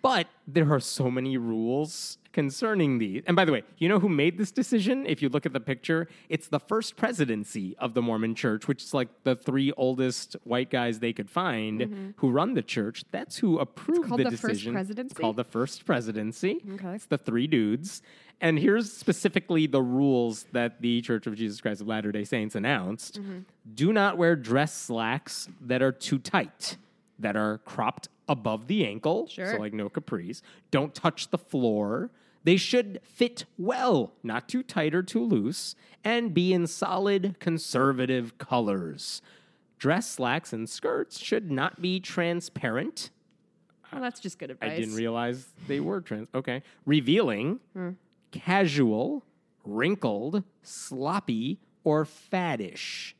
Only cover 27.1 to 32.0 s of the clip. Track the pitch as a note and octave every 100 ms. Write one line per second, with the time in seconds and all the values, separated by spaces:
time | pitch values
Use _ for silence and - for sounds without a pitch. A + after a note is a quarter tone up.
27.1 | _ G#2+ G#2 G#2+ A2 - - A2+ - -
28.1 | _ - C#3 A2+ A2 A#2+ G#3 C3 G#2+ D3+
29.1 | G3 D#4+ - F#3 A3+ G#2+ G#2+ G2+ - -
30.1 | G#2 F2 - - - _ D3 D3 - E3+
31.1 | - - F3 - C#3 A#2+ G#2+ G2+ A#2+